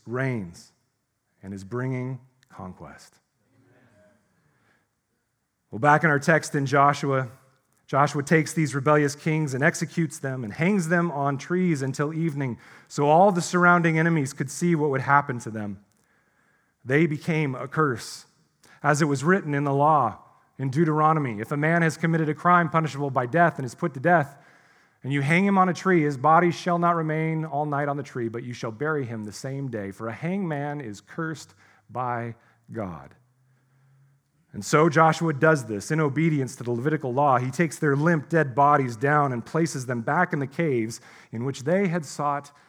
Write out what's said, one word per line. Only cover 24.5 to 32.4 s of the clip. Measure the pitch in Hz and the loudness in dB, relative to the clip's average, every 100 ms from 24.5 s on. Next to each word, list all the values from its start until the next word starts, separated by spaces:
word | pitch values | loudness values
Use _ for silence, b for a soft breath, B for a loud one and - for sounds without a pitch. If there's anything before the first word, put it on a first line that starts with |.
| b b b b b | b b b b b
and | 127 | -6
you | 143 | -2
hang | 139 170 202 | 2 2 4
him | 196 | 4
on | 185 | 2
a | |
tree, | 170 190 175 | 0 2 2
his | 147 139 | 2 0
body | 147 160 180 | 4 4 4
shall | - 180 175 | 0 -2 0
not | 175 170 | 2 0
remain | 156 156 160 160 | -2 -2 -2 -4
all | 156 143 151 | -4 -4 -4
night | 143 147 | -2 -2
on | 143 | -4
the | |
tree, | 135 131 113 | -8 -8 -6
but | 117 | -6
you | 123 | -10
shall | 117 120 | -10 -10
bury | 107 147 151 131 | -6 -4 -4 -4
him | 113 104 | -8 -10
the | |
same | 101 135 139 135 | -12 -10 -8 -8
day, | 113 98 | -8 -8
for | 98 113 | -8 -10
a | |
hangman | 110 165 196 175 147 147 147 | -8 -6 -4 -4 -6 -6 -8
is | 120 101 | -10 -14
cursed | - - 160 151 - b b b _ | -14 -10 -8 -8 -14 b b b _
by | 120 123 120 117 113 | -8 -4 -4 -6 -12